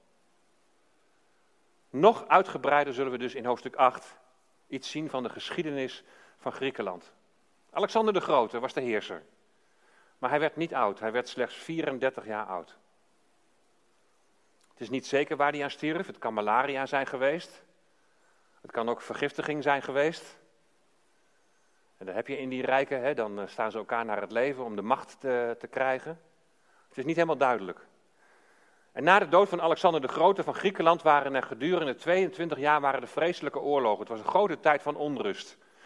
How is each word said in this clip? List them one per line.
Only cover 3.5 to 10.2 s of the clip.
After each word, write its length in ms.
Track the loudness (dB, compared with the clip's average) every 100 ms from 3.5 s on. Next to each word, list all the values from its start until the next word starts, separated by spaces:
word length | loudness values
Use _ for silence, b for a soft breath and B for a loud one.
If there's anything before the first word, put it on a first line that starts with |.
| -2 -4 4
acht 400 | 4 4 -6 -20 _ _ _ _ _
iets 240 | -10 -8
zien 200 | -8 -6
van 120 | -6
de 60 | -6
geschiedenis 760 | -8 -8 -6 -4 -4 -6 -8 b b b b
van 140 | -10
Griekenland. 600 | -4 -6 -4 -6 -8 -14 _ _ _ _ _ _
Alexander 440 | -2 0 2 2
de 60 | 2
Grote 380 | 4 4 4 0
was 140 | -4
de 80 | -4
heerser. 420 | -2 -2 -4 -10 -14 _ _ b b b b b b
Maar 120 | b